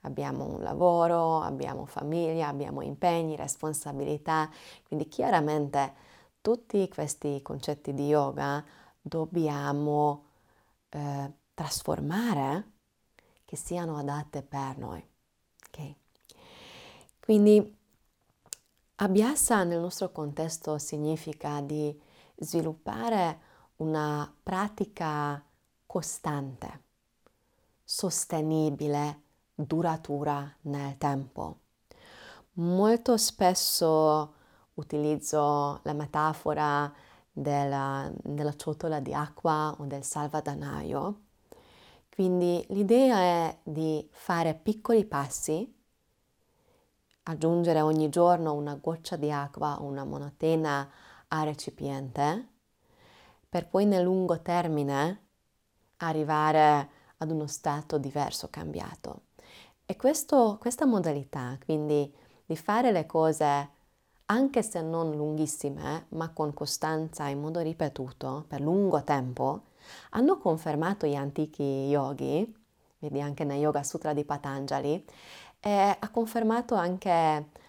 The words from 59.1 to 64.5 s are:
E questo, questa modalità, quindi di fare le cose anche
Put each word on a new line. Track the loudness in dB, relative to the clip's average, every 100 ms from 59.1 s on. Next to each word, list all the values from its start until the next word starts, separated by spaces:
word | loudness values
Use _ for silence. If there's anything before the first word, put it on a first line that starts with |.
| -14 _ _ -20 -20 -20 _ -12
E |
questo, | 0 2 2 4 4 4 2
questa | -4 0 2
modalità, | 4 2 -2 -4 -6 -6 -6
quindi | -2 -2 2 2 0 -6 -20 _
di | -8 -6
fare | 0 2 4
le | 2 2
cose | 2 2 4 2 2 -2 _ _ _ _ _ -2
anche | 2 2